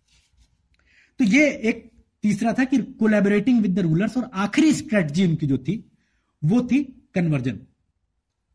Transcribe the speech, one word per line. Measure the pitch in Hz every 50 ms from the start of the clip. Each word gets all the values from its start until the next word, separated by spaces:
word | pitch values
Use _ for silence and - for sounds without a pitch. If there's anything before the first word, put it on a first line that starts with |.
| _ _ _ _ _ _ _ _ _ _ _ _ _ _ _ _ _ _ _ _ _ _ _ -
तो | 262
ये | 196 190 277 302 285
एक | 240 - 220 220 247 - - - _ _ _ _ _ _ -
तीसरा | 214 208 - 226 233 214
था | - 262
कि | 262 - 254
collaborating | - - - - 220 214 214 208 196 202 208 208 202 262 254 240
with | 202 202 180 196
the | 190 165
rulers, | 156 165 202 233 - 254
और | 233 - -
आखिरी | 185 202 202 - - 311 311 269
स्ट्रेटजी | - - - 214 208 175 147 143 170 196 180
उनकी | 156 - - 139
जो | 139 127
थी, | 127 127 185 226 - _ _ _ _ _ _ _ _ _ _ - -
वो | 151 196 247
थी | 247 247 233 277 294 - - - _ _ -
conversion, | 190 175 160 151 139 120 131 110 98 - - _ _ _ _ _ _ _ _ _ _ _ _ _ _ _ _